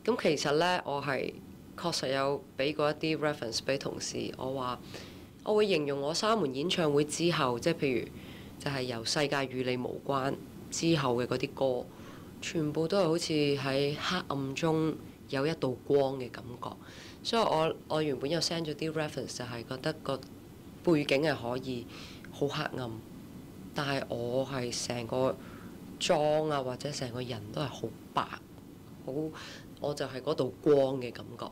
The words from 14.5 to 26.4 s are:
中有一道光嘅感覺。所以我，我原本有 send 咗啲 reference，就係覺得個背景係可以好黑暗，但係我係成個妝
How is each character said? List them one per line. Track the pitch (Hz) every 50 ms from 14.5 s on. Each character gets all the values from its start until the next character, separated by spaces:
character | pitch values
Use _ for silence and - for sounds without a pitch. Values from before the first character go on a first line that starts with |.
| 135
中 | - 170 165 160 160 156 160 147 - - - - - - -
有 | - 135 135
一 | 156 165
道 | 160 - 135 123 - -
光 | - 139 143 139 131 135
嘅 | 135 127 117
感 | 113 - 113 117 120 117
覺。 | - 107 104 - - - - - - - - -
所 | - - - 226
以 | 214
我， | - - 156 160 160 - - -
我 | - - 156
原 | 156 151 135
本 | 120 127
有 | 139 170 165
send | 156 - 170 165 165
咗 | 151 147
啲 | - 160 160
reference， | 151 160 151 151 - 135 117 - -
就 | - 123
係 | 117 120 117 117
覺 | - 131
得 | 127 - 156 156 -
個 | - - 139 131 - - - - - - - - - - - - -
背 | 175 170 151 143
景 | 135 143 135
係 | 156 160 139
可 | 110 113 120 123
以 | 131 131 131 127 120 110 - - - - - - - - -
好 | - - 143
黑 | 139 143 151 151 - -
暗， | 131 127 117 113 107 - - - - - - - - - - - - - - -
但 | - 147
係 | 139 139 135 -
我 | - - 120 120 120 120 131 135
係 | 127 139 131 123 120 120 - -
成 | - 123 120 117
個 | 113 127 127 131 131 - - - - - - - - - - - - - -
妝 | - - 180 156 151 151 151 156